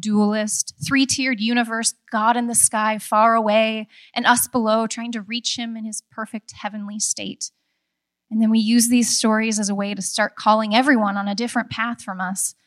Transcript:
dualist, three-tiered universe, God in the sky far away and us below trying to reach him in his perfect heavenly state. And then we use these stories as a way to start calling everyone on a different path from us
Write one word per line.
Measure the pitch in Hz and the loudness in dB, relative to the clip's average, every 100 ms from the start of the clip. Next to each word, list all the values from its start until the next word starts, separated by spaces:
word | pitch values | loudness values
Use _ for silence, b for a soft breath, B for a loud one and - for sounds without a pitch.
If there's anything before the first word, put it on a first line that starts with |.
dualist, | 214 208 208 214 214 - - - | 0 2 4 2 -2 -4 -6 -8
three-tiered | 151 269 262 - 262 226 | -2 0 2 0 -2 -2
universe, | 220 240 226 226 226 - _ | 0 0 0 -2 -4 -6 _
God | 220 220 240 | 0 2 2
in | 233 | 0
the | |
sky | 226 - 220 214 214 | 2 2 2 0 -2
far | - 214 226 | 0 4 6
away | 226 214 214 220 220 214 b b | 4 4 4 2 0 -8 b b
and | - | -2
us | 240 240 - | 2 2 2
below | 247 220 220 220 | -2 2 2 0
trying | - 233 | -4 -8
to | 233 | -8
reach | 196 233 - - | -8 -8 -6 -6
him | 233 226 | -8 -8
in | |
his | 220 214 - | -10 -10 -14
perfect | - 220 214 - - | -12 -10 -12 -14 -12
heavenly | 208 208 202 208 | -10 -8 -10 -6
state. | - - 196 - - _ _ _ _ _ _ _ - | -4 -4 -8 -10 -12 _ _ _ _ _ _ _ -6
And | 220 | 0
then | 220 | 2
we | 226 | 4
use | 214 240 233 | 4 4 4
these | 247 226 | 2 2
stories | - 226 220 220 214 | 0 2 2 0 -2
as | 202 | -2
a | |
way | 202 202 | -2 -4
to | 202 | -6
start | 190 - 208 | -6 -2 -2
calling | - 214 214 220 | 0 2 2 4
everyone | 220 269 247 202 202 | 2 4 4 2 -2
on | 202 | -4
a | |
different | 202 240 240 - | -4 -4 -4 -4
path | - 233 233 | -4 -6 -6
from | - 190 | -10 -8
us | 185 190 - - | -6 -4 -6 -8